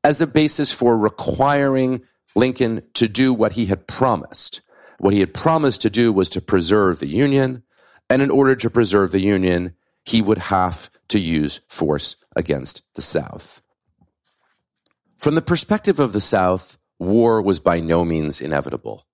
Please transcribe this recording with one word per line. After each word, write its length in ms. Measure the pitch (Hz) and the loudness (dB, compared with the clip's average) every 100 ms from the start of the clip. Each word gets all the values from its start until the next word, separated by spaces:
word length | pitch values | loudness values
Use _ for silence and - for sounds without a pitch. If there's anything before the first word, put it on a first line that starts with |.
as 160 | 143 151 | 2 2
a 80 | 160 | 0
basis 460 | 143 151 - 143 | 2 2 0 -4
for 240 | - 120 113 | 0 2 4
requiring 1040 | 107 - - 101 139 143 139 131 131 127 _ _ _ - | 0 -2 -6 0 2 2 2 0 0 -4 _ _ _ 0
Lincoln 460 | 127 123 120 113 - - | 0 2 -2 -2 -8 -2
to 120 | 113 | -2
do 260 | 104 131 | 2 2
what 200 | 120 110 | 2 0
he 140 | 101 104 | 0 -2
had 200 | 95 - | -4 -6
promised. 720 | - 131 95 - - - - _ _ - _ | -2 0 0 -6 -10 -10 -10 _ _ -20 _
What 160 | 98 | 0
he 80 | 101 | 2
had 120 | 92 | 0
promised 480 | - 165 160 143 - | -2 0 2 0 0
to 60 | 110 | -2
do 220 | 104 117 | 2 2
was 160 | 98 90 | 2 0
to 140 | - | -4
preserve 580 | - 95 82 107 95 82 | 0 0 2 2 2 0
the 80 | 71 | -4
Union, 560 | 85 139 135 131 127 _ _ _ _ _ | 0 2 2 0 -4 _ _ _ _ _
and 120 | 131 | 0
in 100 | 139 | 2
order 240 | 139 135 131 | 4 4 2
to 120 | 113 | 2
preserve 440 | 120 107 101 95 | 2 4 2 2
the 80 | 98 | 2
Union, 540 | 98 98 92 87 90 - _ _ | 2 2 2 0 -2 -12 _ _
he 180 | - 113 | -2 0
would 180 | 101 101 | 2 0
have 500 | - 95 90 82 - _ _ | 0 0 0 -4 -14 _ _
to 120 | 107 | -2
use 420 | 85 80 73 - _ | 0 -2 -2 -6 _
force 480 | - 76 73 - - _ - | -6 -2 -2 -4 -12 _ -6
against 460 | 82 71 64 - _ - | -4 -6 -6 -12 _ -12
the 60 | |
South. 600 | - 80 - - - - _ _ _ _ _ _ _ _ _ _ _ _ _ _ _ _ | -6 -6 -8 -16 -16 -18 _ _ _ _ _ _ _ _ _ _ _ _ _ _ _ _
From 180 | 147 160 | -2 0
the 80 | |
perspective 560 | - 170 - 214 202 151 | 0 -4 -2 -2 0 0
of 140 | 131 | 0
the 60 | 101 | 0
South, 600 | - 101 92 92 - - _ _ | -2 0 0 -2 -6 -20 _ _
war 460 | 90 110 117 113 | 0 2 4 2
was 160 | 98 82 | 0 0
by 200 | 92 85 | 0 0
no 240 | 82 85 | 0 0
means 380 | 85 80 76 71 | 0 -2 -4 -6
inevitable. 640 | 73 73 - - 58 52 _ | -4 -4 -4 -10 -12 -16 _